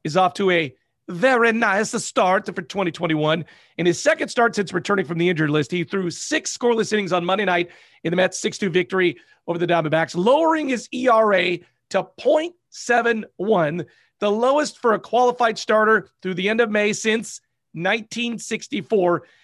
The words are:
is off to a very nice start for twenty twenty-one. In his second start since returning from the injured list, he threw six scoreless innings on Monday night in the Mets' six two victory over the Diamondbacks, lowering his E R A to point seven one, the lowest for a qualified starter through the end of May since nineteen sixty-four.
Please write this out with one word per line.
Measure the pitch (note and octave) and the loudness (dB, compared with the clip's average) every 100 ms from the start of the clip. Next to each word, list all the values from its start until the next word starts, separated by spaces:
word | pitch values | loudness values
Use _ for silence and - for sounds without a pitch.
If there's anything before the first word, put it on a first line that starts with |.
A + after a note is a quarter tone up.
is | E3 D#3 | -2 2
off | F#3 | 2
to | - G3 | 2 2
a | F3 D3+ - _ _ - | 2 0 -8 _ _ -14
very | F3 B3+ B3+ A#3 | 0 2 4 2
nice | A3+ A3+ G3 G#3+ A#3 | 2 0 0 0 -4
start | - - F#3+ F#3+ G#3 | -4 0 2 2 -2
for | F#3 | -10
twenty | F3 G3 F#3 | -8 -4 -4
twenty-one. | D#3+ F3 D#3 D3+ E3 D#3 - _ - | -4 -4 0 0 0 -4 -16 _ -2
In | F3 | 0
his | E3+ | 2
second | C#4+ D#4 C4+ | 0 0 -2
start | - A#3 G#3 | 0 0 0
since | G3 | -4
returning | F3+ - G3+ D3 | -4 -2 -2 -2
from | E3+ | 0
the | F3 | 0
injured | E3 D3+ | 0 0
list, | D3+ C#3+ | 0 0
he | F3+ E3 | -4 -4
threw | G3 F3+ | -4 -4
six | - - D4+ - - | -6 -4 -4 -4 -4
scoreless | A#3+ A#3 G3+ | 0 0 0
innings | G#3+ G3 | -2 0
on | F3+ | -2
Monday | F3 F#3+ G3 | 0 -2 0
night | F3 F3 - - _ | 0 -2 -8 -20 _
in | D#3+ | -4
the | F3 | 0
Mets' | F#3 - | 0 0
six | G#3+ - | -6 -4
two | G3+ | -2
victory | E3 F3 F#3+ F3+ - _ _ - | 0 0 0 0 -2 _ _ -8
over | E3+ | -4
the | E3 | 0
Diamondbacks, | E3+ D3+ D#3 E3 E3+ | 0 2 0 -2 0
lowering | G3 C#4+ D#4+ D#4+ C#4+ | 2 4 4 0 -2
his | B3 - | -4 -6
E | B3 B3+ | -2 2
R | A3+ A3 | 4 4
A | F#3+ F3+ E3+ - _ _ | 2 0 -4 -8 _ _
to | F#3+ | -4
point | - - B3 D#4 E4+ - _ | -4 -4 2 2 0 -10 _
seven | - - A#3+ A#3 A3+ - _ | -18 0 2 2 -2 -4 _
one, | F#3+ G#3 D#3 E3+ D#3+ _ _ _ | 0 2 2 -2 -8 _ _ _
the | G#3 | 0
lowest | G#3 B3 C#4+ D4+ - | 2 2 2 0 -2
for | A#3+ G#3 | 0 0
a | |
qualified | - A#3 B3 B3 A#3+ A3+ | 0 2 2 2 -2 -2
starter | - G#3+ G#3+ A3 - _ | 0 2 4 2 0 _
through | F#3 | -8
the | F3+ F#3+ | -4 -2
end | A3+ | 0
of | A3+ | 0
May | G#3 G#3 | 2 0
since | G#3 A3 A3 G#3 - _ _ _ | 0 0 -2 -4 -14 _ _ _
nineteen | D#3 F3 A3+ G#3+ A3+ A#3+ A3+ | -6 -4 -4 -4 -8 -6 -6
sixty-four. | - A3 - G3 - G#3+ F3 E3+ - _ | -8 -10 -6 -8 -2 0 2 0 -4 _